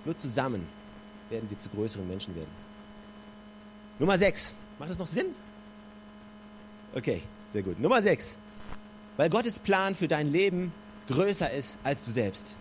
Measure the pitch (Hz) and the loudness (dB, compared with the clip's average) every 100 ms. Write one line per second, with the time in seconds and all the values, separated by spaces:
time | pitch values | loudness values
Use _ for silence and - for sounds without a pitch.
0 | 147 165 143 113 131 110 82 - - - | -4 -4 -2 0 0 -2 -6 -12 -18 -18
1 | - - - 113 110 101 104 101 110 104 | -18 -18 -8 -8 -6 -8 -6 -2 -2 -2
2 | 92 92 - 82 76 - - - - - | -6 -6 -6 -8 -10 -12 -18 -18 -18 -18
3 | - - - - - - - - - - | -18 -18 -20 -20 -20 -20 -20 -20 -20 0
4 | 165 190 196 - - - - - 151 180 | 4 6 6 4 -2 -4 -16 -12 -8 -6
5 | 170 160 370 277 - - - - - - | -2 0 -2 -4 -16 -18 -20 -20 -20 -20
6 | - - - - - - - - - 131 | -20 -20 -20 -20 -20 -20 -18 -18 -8 -4
7 | 131 95 - - - 104 95 87 147 247 | 0 -2 -4 -16 -6 -2 -2 0 4 6
8 | 202 165 - - - - - - - - | 6 4 0 -12 -16 -14 -10 -10 -10 -18
9 | - - 160 196 233 - - 196 190 190 | -14 2 4 4 2 -2 2 4 4 0
10 | 170 156 151 151 196 180 180 - - - | 2 2 4 4 4 4 -2 -6 -16 -18
11 | - 131 196 202 151 131 131 - 135 143 | -2 2 4 2 0 -2 -6 -4 -2 -2
12 | - 113 104 95 - - | 0 0 0 -2 -10 -14